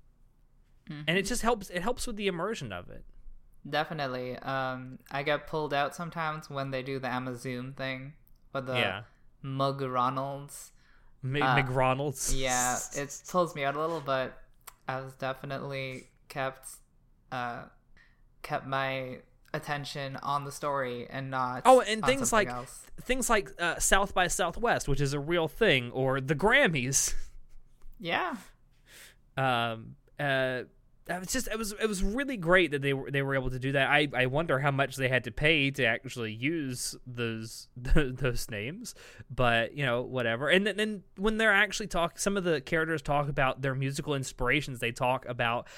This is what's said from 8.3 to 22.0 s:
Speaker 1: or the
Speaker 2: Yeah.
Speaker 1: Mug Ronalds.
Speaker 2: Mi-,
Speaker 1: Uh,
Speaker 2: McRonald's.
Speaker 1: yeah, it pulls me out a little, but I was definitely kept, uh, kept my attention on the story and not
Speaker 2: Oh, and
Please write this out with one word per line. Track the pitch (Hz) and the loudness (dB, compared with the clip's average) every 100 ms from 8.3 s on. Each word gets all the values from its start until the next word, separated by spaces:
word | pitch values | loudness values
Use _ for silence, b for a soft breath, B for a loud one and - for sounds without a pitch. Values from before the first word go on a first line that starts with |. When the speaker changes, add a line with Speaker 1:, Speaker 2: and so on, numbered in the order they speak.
| - - | -20 -8
Speaker 1:
or | 139 | -6
the | 131 | -2
Speaker 2:
Yeah. | 123 107 95 113 - - - | 0 0 -2 -10 -20 -20 -12
Speaker 1:
Mug | 139 135 139 139 | -8 -2 0 0
Ronalds. | 131 127 123 135 139 139 143 - - b b b b b | -2 0 0 0 -6 -8 -12 -16 -18 b b b b b
Speaker 2:
Mi-, | 131 135 | -4 0
Speaker 1:
Uh, | 131 131 | 4 4
Speaker 2:
McRonald's. | 131 131 127 131 143 135 - | 4 4 4 2 0 -2 0
Speaker 1:
yeah, | 135 131 127 123 123 - 143 | 2 2 2 2 0 -4 -6
it | 139 - - | -6 -8 -4
pulls | 180 165 156 | 0 0 0
me | |
out | 139 143 | -2 0
a | |
little, | 160 165 | -2 -2
but | 139 131 127 - - - - - - | -2 -2 -2 -8 -20 -20 -20 -16 -8
I | 135 | -6
was | 135 | -6
definitely | 135 131 131 143 139 139 135 135 131 - _ - | -8 -6 -6 -8 -8 -6 -6 -6 -8 -14 _ -12
kept, | 147 135 - - - _ _ _ _ - | -6 -6 -6 -16 -18 _ _ _ _ -10
uh, | 127 120 120 - - _ - b b - _ | -6 -6 -8 -14 -20 _ -20 b b -20 _
kept | - 147 131 | 0 2 2
my | 135 135 131 127 127 - - - | -2 0 -2 -6 -10 -16 -20 -8
attention | 151 156 143 139 151 135 135 | -6 -2 -4 -4 -6 -6 -6
on | - 143 139 | -2 -2 -2
the | |
story | 135 147 139 127 123 - | -4 -2 0 -2 -4 -6
and | 135 135 | -8 -4
not | 131 127 127 233 | -2 -2 4 10
Speaker 2:
Oh, | 254 | 10
and | 202 220 | 8 0